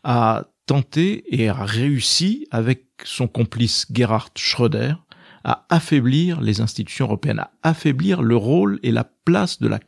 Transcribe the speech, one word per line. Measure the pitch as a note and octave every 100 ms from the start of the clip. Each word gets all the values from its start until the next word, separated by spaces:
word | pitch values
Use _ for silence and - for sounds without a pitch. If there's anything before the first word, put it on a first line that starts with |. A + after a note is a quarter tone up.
à | - B2 A2+ A2 - _ -
tenter | C#3 - D#3 F#3 G#3 - B2
et | A2
a | C3
réussi | G2+ A2 C#3+ C3+ - - F#3 C4 D4+
avec | A#2 A2+ C3 _ -
son | - - B2+
complice | - A#2 A#2 A2+ - -
Gerhard | B2 A#2 A2 - -
Schröder | - - A#2 G#2+ B2+ D#3+ _ - - -
à | - - -
affaiblir | E3+ - D3 B2 C#3+ F3 E3
les | A2 G2+
institutions | A2+ - G2 - A#2+
européennes, | G#2+ - G#2+
à | - _
affaiblir | D#3+ D#3+ D3+ C3+ F#3 F3
le | A2+ A#2
rôle | G#2+ E3+ G3+ G3
et | B2
la | A#2
place | - _ E3+ F#3 F3+ -
de | A#2
la | G#2